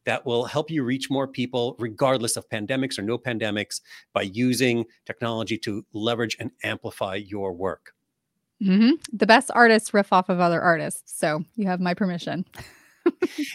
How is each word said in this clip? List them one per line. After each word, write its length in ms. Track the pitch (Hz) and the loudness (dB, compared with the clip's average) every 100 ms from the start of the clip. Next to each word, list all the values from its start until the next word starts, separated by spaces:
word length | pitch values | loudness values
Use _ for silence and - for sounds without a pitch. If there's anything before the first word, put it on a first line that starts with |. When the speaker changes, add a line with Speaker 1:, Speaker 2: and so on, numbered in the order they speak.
Speaker 1:
that 220 | - 113 - | -4 -4 -2
will 180 | 120 | -2
help 260 | 120 147 156 | -2 -2 -2
you 140 | 160 | -2
reach 240 | 120 131 135 | -2 -2 -2
more 180 | 135 135 | -2 -2
people 480 | 135 123 127 120 - | -4 -4 -2 -4 -4
regardless 580 | 117 107 135 131 113 - | -8 0 2 2 0 -4
of 100 | - | -6
pandemics 480 | 113 104 131 131 - | -6 -4 -2 -2 -4
or 40 | |
no 140 | 101 120 | -4 -4
pandemics 640 | 127 113 107 104 101 - - - - | -4 -4 -2 -2 -4 -8 -14 -20 -8
by 80 | 101 | -4
using 640 | 104 95 127 120 127 120 113 _ - | -2 0 0 2 2 2 -2 _ -16
technology 500 | - 117 113 110 110 | -8 -6 -4 -4 -6
to 260 | - 98 - | -6 -8 -8
leverage 420 | 107 107 117 113 - | -6 -2 0 -2 -4
and 120 | 107 - | -10 -8
amplify 500 | 110 107 113 - 101 | -6 -6 -8 -6 -6
your 400 | 95 101 104 98 | -6 -8 -8 -6
work. 400 | 87 95 82 _ _ _ _ _ _ _ - | -4 -6 -6 _ _ _ _ _ _ _ -4
Speaker 2:
Mm-hmm. 280 | 196 185 226 320 - | 2 4 6 4 -2
The 120 | 214 208 | 0 6
best 240 | 226 254 | 6 6
artists 400 | - 240 220 - | 4 6 6 4
riff 180 | 202 196 | 0 4
off 160 | 185 185 | 4 4
of 100 | 180 | 2
other 220 | 175 170 | 2 4
artists. 580 | 180 165 151 - - - | 4 2 0 -8 -14 -4
So 240 | - 254 175 - | -2 0 -4 -4
you 100 | 196 | -2
have 140 | 180 | 0
my 140 | 180 | -2
permission. 500 | 180 196 175 - 156 185 | 0 -2 -2 -6 -6 -8
<laughs> 40 | - - - _ _ - - 320 - 294 | -12 -20 -20 _ _ -2 0 -2 -4 -8